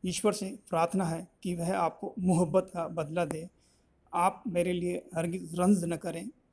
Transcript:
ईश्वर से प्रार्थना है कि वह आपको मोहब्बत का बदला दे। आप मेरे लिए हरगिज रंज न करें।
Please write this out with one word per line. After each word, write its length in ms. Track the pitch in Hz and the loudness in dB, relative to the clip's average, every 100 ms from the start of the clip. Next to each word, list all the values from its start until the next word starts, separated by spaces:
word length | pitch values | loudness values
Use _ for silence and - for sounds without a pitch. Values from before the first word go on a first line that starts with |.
| 185 | -4
ईश्वर 260 | 170 214 | 0 0
से 260 | 202 190 - - | 0 -6 -10 -4
प्रार्थना 340 | 165 170 190 | 0 2 2
है 240 | 175 165 180 _ | 0 -2 -8 _
कि 120 | 185 | -6
वह 240 | 175 170 196 | -2 -2 0
आपको 360 | 165 - 196 - | 0 -2 -10 -2
मोहब्बत 520 | 180 170 170 190 185 | 4 4 4 2 0
का 140 | 175 165 | -6 -6
बदला 360 | 170 151 165 | -4 -4 -2
दे। 240 | 160 156 175 _ _ _ _ _ _ | -2 -4 -10 _ _ _ _ _ _
आप 300 | 180 180 190 240 | 2 2 0 -4
मेरे 260 | 175 175 | 0 0
लिए 360 | 180 175 180 - | 0 -2 -4 -6
हरगिज 400 | 165 170 180 170 | -4 -2 -4 -6
रंज 300 | 165 180 202 | 2 4 4
न 120 | 170 160 | 2 -4
करें। 340 | 180 160 117 - _ | -4 -8 -10 -14 _